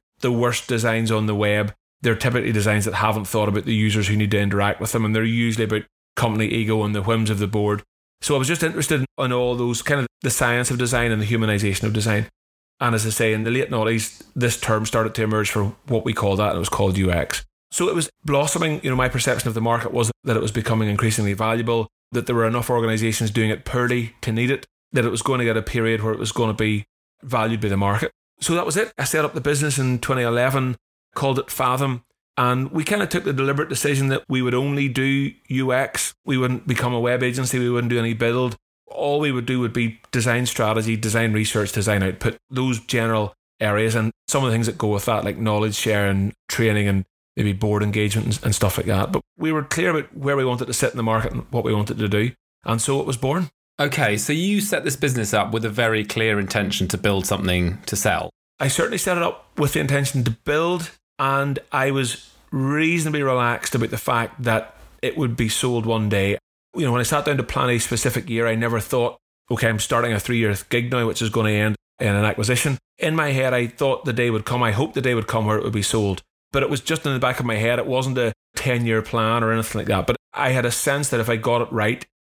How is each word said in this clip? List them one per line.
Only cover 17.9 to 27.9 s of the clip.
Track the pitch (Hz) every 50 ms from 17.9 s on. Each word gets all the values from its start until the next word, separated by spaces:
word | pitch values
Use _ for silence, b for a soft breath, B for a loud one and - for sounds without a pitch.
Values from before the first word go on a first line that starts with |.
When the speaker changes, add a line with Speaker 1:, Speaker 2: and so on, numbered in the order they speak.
| -
Speaker 1:
was | 170 156 - - _ -
blossoming. | 147 143 139 147 151 - 165 160 160 151 - -
You | 143
know, | 127
my | 127 127 127
perception | - 123 - - 120 - -
of | 123 107
the | 113
market | 110 113 117 117 113 - -
was | 120 117 110 - _ -
that | 131 113
it | 110 -
was | 110
becoming | - 120 110 - 117 110 110 104
increasingly | 104 101 - 113 110 113 107 101 101
valuable, | 95 113 110 113 117 117 117 117 117 107 - _ _ _ _
that | - 120 120
there | - 123
were | 117 113
enough | 110 117 120 117 -
organisations | 127 120 113 113 110 110 110 113 107 - 113 110
doing | 104 117 110 110
it | 107 - -
poorly | - - 123 123 120 123 123 117 113 - _ -
to | - 110
need | 113 123 123
it, | 135 127 - - _ _ _ _ -
that | 135 113
it | 113
was | 190 110 -
going | - 135 127
to | 123
get | 117 110
a | 110 104
period | - - 120 113 113 113 110 104
where | 110 110
it | -
was | 110 110 -
gonna | - 117 110 107
be | 107 110 107 107 104 104 - _ _ _ _ _ _ -
valued | 131 120 120 110 113 113 110
by | 107 104
the | 98
market. | 95 101 98